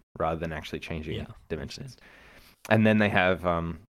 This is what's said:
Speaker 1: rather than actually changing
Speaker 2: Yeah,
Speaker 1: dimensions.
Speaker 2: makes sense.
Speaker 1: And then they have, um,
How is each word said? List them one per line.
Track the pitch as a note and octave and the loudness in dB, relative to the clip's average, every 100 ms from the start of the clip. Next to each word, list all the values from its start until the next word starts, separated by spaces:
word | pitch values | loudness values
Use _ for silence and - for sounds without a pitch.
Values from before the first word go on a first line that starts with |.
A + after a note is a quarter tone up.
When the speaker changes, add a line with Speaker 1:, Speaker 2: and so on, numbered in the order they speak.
| _ - | _ -4
Speaker 1:
rather | D#2+ E2 | -4 -2
than | E2 | -6
actually | D#2 - D#2 | -8 -8 -10
changing | - E2 D#2 - | -8 -8 -6 -8
Speaker 2:
Yeah, | - - - | -8 -14 -10
Speaker 1:
dimensions. | D#2 C2+ - C#3 - | -8 -8 -12 -16 -18
Speaker 2:
makes | |
sense. | - - - - - _ - | -20 -20 -20 -20 -20 _ 2
Speaker 1:
And | A2 G#2+ | 4 6
then | G#2+ | 6
they | G#2 | 4
have, | G#2 F#2 F2+ F2+ | 4 4 2 0
um, | E2+ E2 D#2 - | 0 -2 -8 -14